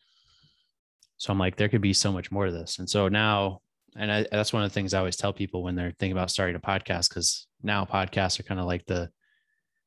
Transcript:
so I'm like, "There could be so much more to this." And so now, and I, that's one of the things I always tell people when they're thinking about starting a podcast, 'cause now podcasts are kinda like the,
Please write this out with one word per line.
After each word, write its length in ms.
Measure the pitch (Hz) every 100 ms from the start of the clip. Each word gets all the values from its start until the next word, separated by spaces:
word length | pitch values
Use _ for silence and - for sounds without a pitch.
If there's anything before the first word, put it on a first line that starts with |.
| _ _ _ _ _ _ _ _ _ _ _ _
so 140 | -
I'm 60 | 98
like, 180 | 92 -
"There 120 | 104
could 140 | 117
be 100 | 98
so 200 | 95 101
much 180 | 92 -
more 140 | 98 98
to 60 |
this." 260 | 82 80 -
And 100 | 90
so 200 | 104 95
now, 520 | 104 107 104 98 92 _ _ _
and 160 | 107 107
I, 160 | 107 107
that's 200 | 104 107
one 100 | 117
of 80 | 101
the 40 |
things 200 | - 95
I 40 | 95
always 180 | 92 -
tell 160 | 101
people 300 | 98 98 92
when 120 | 90
they're 180 | 90 87 -
thinking 140 | 95
about 180 | 92 90
starting 260 | - 92 85
a 40 |
podcast, 500 | - 95 - 87 -
'cause 360 | 90 82 - - _
now 220 | 107 101
podcasts 560 | 98 98 92 - 92 -
are 20 |
kinda 200 | - 95
like 220 | 87 87 -
the, 240 | 90 85 - _ _ _ _ _ _